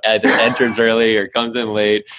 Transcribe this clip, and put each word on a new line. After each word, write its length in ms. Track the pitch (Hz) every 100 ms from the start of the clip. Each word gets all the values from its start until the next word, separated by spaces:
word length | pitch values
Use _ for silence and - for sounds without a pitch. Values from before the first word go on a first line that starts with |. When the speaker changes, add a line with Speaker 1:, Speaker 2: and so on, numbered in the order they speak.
| 110
Speaker 1:
either 220 | 110 131
Speaker 2:
<laughs> 120 | 120
Speaker 1:
enters 380 | 113 - 123 110
early 380 | 113 113 113 107
or 100 | 98
comes 260 | - 117 120
in 160 | 113
late, 320 | 107 104 107 104